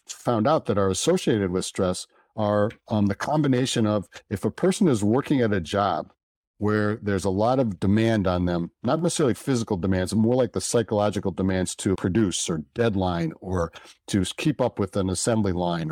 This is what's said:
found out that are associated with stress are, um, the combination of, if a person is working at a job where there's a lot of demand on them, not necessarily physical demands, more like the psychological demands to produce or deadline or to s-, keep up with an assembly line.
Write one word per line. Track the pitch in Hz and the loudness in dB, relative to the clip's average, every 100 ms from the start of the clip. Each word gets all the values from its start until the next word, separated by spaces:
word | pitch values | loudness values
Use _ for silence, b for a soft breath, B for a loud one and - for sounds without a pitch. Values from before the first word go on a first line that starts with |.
| - | -18
found | - - 120 110 | -8 -2 0 2
out | 156 - | 2 0
that | 101 | 0
are | 98 | 0
associated | 92 - 185 - 117 95 | 0 0 0 2 0 0
with | 92 | -2
stress | - - 95 92 - b b - | -4 -2 -2 -2 -10 b b -4
are, | 104 104 104 - - | 0 2 0 -4 -4
um, | 107 101 | 0 0
the | |
combination | 101 - 151 147 127 131 - 107 | 0 -2 0 2 0 0 0 0
of, | 107 87 B B | 0 -4 B B
if | 107 | -4
a | 113 | -4
person | - 180 185 185 | 0 0 2 2
is | 117 | 4
working | 101 120 - 143 | 2 2 2 0
at | 117 | 2
a | 101 | 0
job | 78 101 101 80 78 _ _ _ _ _ | -2 0 0 -2 -6 _ _ _ _ _
where | 104 107 104 110 | 0 2 0 -2
there's | 104 98 | -2 0
a | 95 | 0
lot | 95 113 131 | 0 2 2
of | 120 90 | 0 0
demand | 98 104 113 113 92 | 0 2 4 2 2
on | 90 | 0
them, | 87 87 85 - | 0 -2 -4 -6
not | 113 156 | -2 0
necessarily | 170 - 147 | 0 0 0
physical | 104 - 127 113 101 | 0 -2 -2 -2 -2
demands, | 95 95 90 | 0 0 0
more | 101 110 | 2 2
like | 127 120 | 2 0
the | 95 | -2
psychological | - 120 110 107 104 98 98 | 0 0 0 0 0 0 -4
demands | 82 95 92 90 | -2 0 0 -2
to | - 107 92 | -2 -2 0
produce | 98 90 104 82 - | 0 2 2 0 -4
or | 82 76 | -6 -6
deadline | - 117 98 92 85 82 80 | -2 0 0 0 -2 -4 -6
or | 90 92 85 B B B - | -4 -4 -4 B B B -2
to | 104 | 0
s-, | 92 | 0
keep | - 156 143 | -2 -2 0
up | 120 - | -2 -2
with | 101 | -4
an | 101 95 | -2 -2
assembly | 92 - 110 101 | -2 0 0 0
line. | 87 87 85 78 | 0 -2 -2 -4